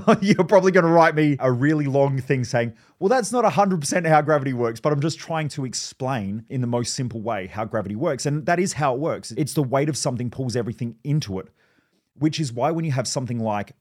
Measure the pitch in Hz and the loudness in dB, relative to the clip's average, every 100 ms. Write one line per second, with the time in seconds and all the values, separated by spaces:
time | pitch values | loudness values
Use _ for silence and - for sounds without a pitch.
0 | - 220 196 190 175 196 190 185 165 170 | 4 2 4 2 6 6 6 4 6 6
1 | 165 156 151 135 131 120 143 156 143 139 | 6 4 2 2 2 2 2 2 2 2
2 | 139 135 131 135 117 120 117 - _ _ | 2 0 0 -2 0 0 -2 -6 _ _
3 | 190 262 214 247 214 143 202 185 143 180 | 2 2 2 2 2 4 2 0 0 -2
4 | 165 151 147 151 135 123 117 113 151 143 | 4 4 4 2 0 0 -2 0 -2 0
5 | 156 - - 160 151 - 131 - - - | -2 -4 -6 -4 -4 -6 -8 -8 -10 -8
6 | 131 131 98 107 113 131 123 120 117 - | -4 -4 -4 -8 -6 -4 -2 -2 -2 -4
7 | 123 117 107 104 87 104 110 113 98 104 | -6 -6 -6 -6 -6 -8 -4 -4 -4 -4
8 | 165 131 147 147 147 175 190 - 147 127 | -4 -2 -2 -2 0 0 0 0 -2 0
9 | 160 101 - 113 147 - 131 139 151 139 | -4 -6 -8 -6 -2 -2 0 0 0 -2
10 | 147 120 120 - 131 120 110 107 117 113 | -4 -4 -6 -6 -4 -4 -4 -6 -8 -8
11 | 147 147 104 92 - _ _ _ _ _ | -2 -2 -2 -8 -10 _ _ _ _ _
12 | _ _ 151 151 143 120 143 170 165 131 | _ _ -2 -2 -4 -2 -2 0 -2 -2
13 | 113 147 120 117 110 104 98 - | -2 -6 -4 -4 -2 -2 -6 -8